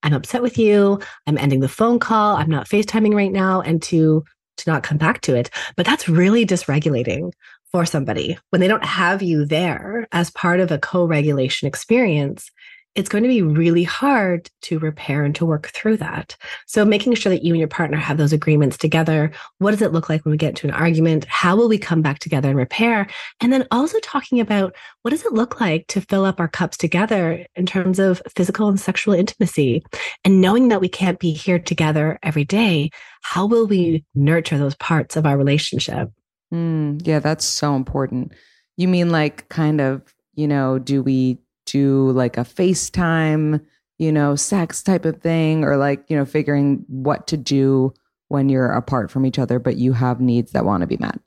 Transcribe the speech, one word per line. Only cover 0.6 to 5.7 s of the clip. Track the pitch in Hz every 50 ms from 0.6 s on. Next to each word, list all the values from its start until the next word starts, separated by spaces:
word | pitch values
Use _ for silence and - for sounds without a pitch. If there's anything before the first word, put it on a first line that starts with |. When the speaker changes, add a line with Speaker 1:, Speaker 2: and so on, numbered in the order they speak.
| 226 214 208 202 202 202 202 196 - - - - _
Speaker 1:
I'm | - 151 139
ending | 135 143 135 131
the | 135 131
phone | - - 220 233 240 240
call. | - - 226 220 208 208 202
I'm | 151 151 160
not | 160 139 -
FaceTiming | - - 208 214 208 - 226 220 208 208
right | 208 196 190
now," | 190 196 190 190 190 185
and | - - 165 160
to, | - - - 165 160 156 156 156 151 _ _ _ _ _ _
to | - - 170
not | 160 139
come | - - 151 147
back | 160 165 - -
to | - - 135
it. | 120 120 - - - - -